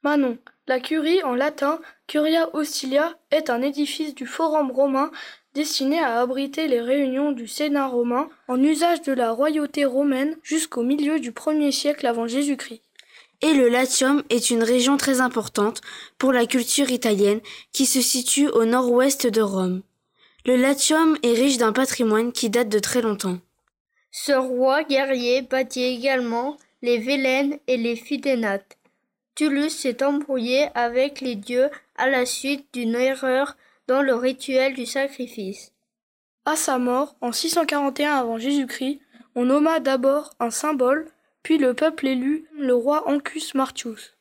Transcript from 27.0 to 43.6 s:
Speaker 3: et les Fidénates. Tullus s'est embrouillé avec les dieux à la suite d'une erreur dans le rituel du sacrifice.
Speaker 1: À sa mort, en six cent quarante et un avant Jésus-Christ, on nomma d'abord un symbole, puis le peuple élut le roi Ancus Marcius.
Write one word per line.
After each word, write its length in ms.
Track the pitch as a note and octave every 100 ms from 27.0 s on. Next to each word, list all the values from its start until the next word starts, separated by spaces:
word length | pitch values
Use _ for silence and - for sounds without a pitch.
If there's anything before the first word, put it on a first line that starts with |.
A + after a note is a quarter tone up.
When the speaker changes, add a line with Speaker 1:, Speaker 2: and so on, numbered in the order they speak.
| A#3 C#4 C4 C4 C#4 D4 -
Speaker 3:
et 100 | B3+
les 180 | A#3 A#3
Fidénates. 840 | - C#4+ C#4+ B3+ A3 G3 _ - _ _ _ _ _
Tullus 360 | - D4+ C#4 D4+
s'est 340 | D4+ C4 A#3
embrouillé 640 | C4+ C#4+ C#4+ C4 A#3 C4 D4 -
avec 460 | A#3+ A#3+ C#4 C#4+
les 140 | C4 A3
dieux 340 | G3+ B3 C#4 C#4+ _ -
à 140 | C4
la 160 | C4+ B3
suite 400 | - C4+ C#4 -
d'une 220 | B3 A3+ A#3+
erreur 600 | B3+ C4+ C4 B3+ C#4 - _ _ -
dans 140 | C4
le 140 | C#4 A#3+
rituel 580 | B3+ C4 - C4 C4+
du 120 | C4 A#3
sacrifice. 840 | C#4 C#4 C#4 B3 - F#3+ G3+ - _ _ _ _ _ _ _ -
Speaker 1:
À 100 | D#4
sa 220 | - B3+
mort, 380 | B3 B3 D4 _
en 100 | B3
six 200 | A3+ E4
cent 140 | E4+ D#4+
quarante 340 | D4 C#4 C#4
et 60 | D4
un 100 | C#4+
avant 220 | A#3 A3+
Jésus-Christ, 640 | A#3+ C#4+ C4 - C4 C#4 _ - - -
on 100 | B3
nomma 340 | C#4 D4+ D#4+
d'abord 540 | C4+ C4+ C4+ C#4+ D4 _
un 100 | A#3
symbole, 580 | A3+ D4+ D4 B3 C#4+ D#4 _ _ _
puis 140 | - D#4+
le 160 | C4
peuple 340 | B3 D#4 D#4+ C4+
élut 420 | C4 C4 D#4 D#4 D#4
le 160 | C4+
roi 340 | B3 A#3+ D4 -
Ancus 460 | C#4+ C#4+ D#4 D#4
Marcius. 600 | C4+